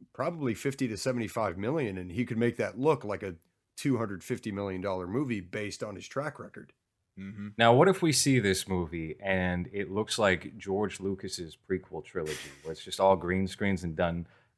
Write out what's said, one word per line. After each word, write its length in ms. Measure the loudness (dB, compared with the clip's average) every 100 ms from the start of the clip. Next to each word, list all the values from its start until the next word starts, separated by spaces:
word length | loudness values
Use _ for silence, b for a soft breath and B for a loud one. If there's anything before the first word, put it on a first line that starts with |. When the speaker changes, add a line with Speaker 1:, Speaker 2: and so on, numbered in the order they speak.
| -14
Speaker 1:
probably 400 | -6 -6 -2 -2
fifty 360 | -2 -2 -2 -4
to 80 | -2
seventy-five 600 | -2 -2 -2 -2 -2 -2
million, 400 | -2 -2 -2 -4
and 140 | -6
he 140 | -4
could 140 | -2 2
make 180 | 2 2
that 200 | -2 0
look 280 | 2 2
like 180 | 0 -6
a 140 | -6 -10 _ _ _ -4
two 220 | 0 0
hundred 260 | 0 -6
fifty 260 | -6 -6 -4
million 300 | -4 -4 -2
dollar 260 | -2 -2 -2
movie 340 | -2 -2 -4
based 440 | -6 -6 -6 -8
on 100 | -10
his 140 | -10 -10
track 320 | -6 -6 -8
record. 320 | -14 -16 -20 _ _ _ _ -16
Speaker 2:
Mm-hmm. 280 | -14 -10 -4 6
Speaker 3:
Now, 160 | 8
what 140 | 10 8
if 120 | 6
we 100 | 2
see 280 | 4 4 4
this 280 | 4 2 2
movie 500 | -2 -2 -4 -8 -6
and 460 | -2 0 2 0 -4
it 200 | -6 -4
looks 280 | -4 -2 2
like 380 | 4 4 -2 -10
George 420 | -2 0 -2 -2
Lucas's 600 | -4 -4 -6 -10 -10 -10 -4
prequel 340 | -4 -4 -12
trilogy, 360 | -8 -6 -4 -6 -10 -14
where 100 | -12
it's 100 | -10
just 180 | -6 4
all 160 | 6 6
green 300 | 4 0 0
screens 380 | -2 -2 0
and 100 | -2
done 320 | 0 0 -2 -8 b b